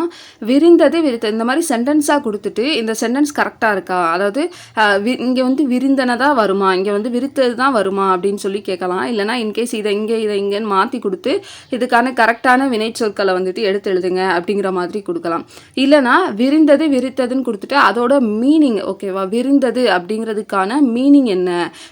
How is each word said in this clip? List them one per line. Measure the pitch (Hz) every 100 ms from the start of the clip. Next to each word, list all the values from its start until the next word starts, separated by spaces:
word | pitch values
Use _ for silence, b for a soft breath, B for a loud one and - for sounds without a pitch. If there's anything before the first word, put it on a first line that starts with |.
| 339 B B B
விரிந்தது, | 220 269 339 339 294 330
விரித்தது | 311 233 214
இந்த | 220
மாதிரி | 233 277 330
சென்டென்ஸா | 233 247 302 294 294
கொடுத்துட்டு, | 240 208 208 196 262 311
இந்த | 226 220
சென்டென்ஸ் | 233 262 294 -
கரெக்டா | 208 - 226
இருக்கா, | 196 185 180 170
அதாவது, | 170 202 233 339 B B -
அ, | 214 202
வி-, | 208 254
இங்க | 240 254
வந்து | 254 262 285
விரிந்தனதா | 247 269 277 254 240 277 277
வருமா, | 202 196 190
இங்க | 185 196
வந்து | 202 233
விரித்தது | 240 269 277 247 226
தான் | 262
வருமா | 240 190 196 190
அப்படின்னு | 185 196 202
சொல்லி | 202 202
கேட்கலாம். | 202 185 185 180 262
இல்லைன்னா, | 226 208 247
இன்கேஸ் | 220 208 233
இதை | 226 208
இங்க, | 202 214 226
இதை | 214 202
இங்கன்னு | 202 202 220
மாத்தி | 190 214 185
கொடுத்து, | 202 180 247 392 B B B
இதுக்கான | 247 247 240 247
கரெக்டான | 247 226 233 262 254 277
வினைச்சொற்களை | 220 220 226 220 202 196 185
வந்துட்டு | 185 185
எடுத்து | 214 202 202
எழுதுங்க | 185 185 185 190
அப்படிங்கிற | 175 175 202 190
மாதிரி | 185 175 208
கொடுக்கலாம். | 196 170 170 165 - B B -
இல்லைன்னா, | 269 294 247 277 359 208
விரிந்தது, | 254 311 311 277 320
விரித்ததுன்னு | 262 262 254 247 262 247
கொடுத்துட்டு, | 202 - 277
அதோட | 220 208 240 277 233 214
மீனிங், | 254 320 285 208 -
ஓகேவா, | 196 196 190 190
விரிந்தது | 226 254 277 247 226 240
அப்படிங்கிறதுக்கான | 180 175 220 226 214 208 202 190 269 269
மீனிங் | 233 277 285 254
என்ன, | 185 180 175 165 B B